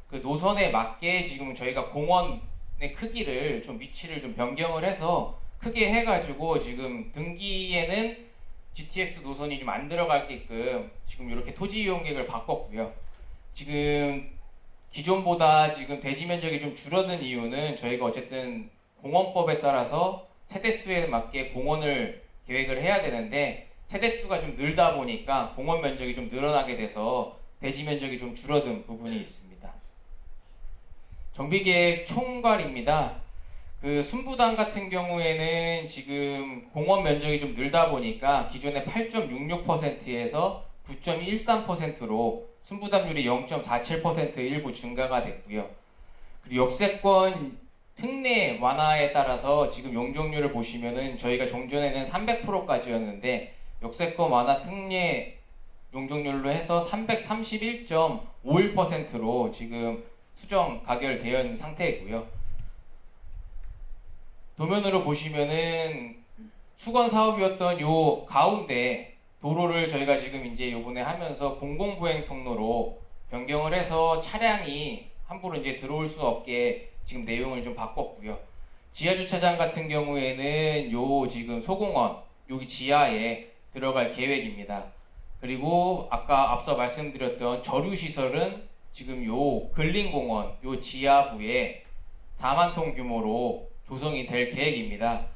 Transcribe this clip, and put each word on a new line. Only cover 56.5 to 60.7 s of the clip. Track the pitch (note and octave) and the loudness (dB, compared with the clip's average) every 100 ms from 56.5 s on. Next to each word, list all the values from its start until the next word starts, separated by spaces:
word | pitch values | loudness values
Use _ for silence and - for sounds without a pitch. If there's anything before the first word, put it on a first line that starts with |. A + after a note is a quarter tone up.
해서 | D#3+ - F3 | 0 2 2
삼백삼십일 | E3+ G#3 A3+ A3 - A3 A3 G#3+ A3+ A#3 - | 2 -2 0 0 0 -4 -2 -2 -2 -4 0
점 | D#3+ D#3+ A#2 - - | 2 4 2 -8 -6
오일 | C3 E3 G3+ | 4 6 6
퍼센트로 | F#3+ E3+ D#3+ - A#2 A2+ B2 A2 | 4 2 0 -4 -2 0 2 0
지금 | - A#2 A#2 A#2 A2+ - - - | -2 -6 -4 -2 -4 -8 -18 -20
수정 | - - G3 E3 | -18 0 2 2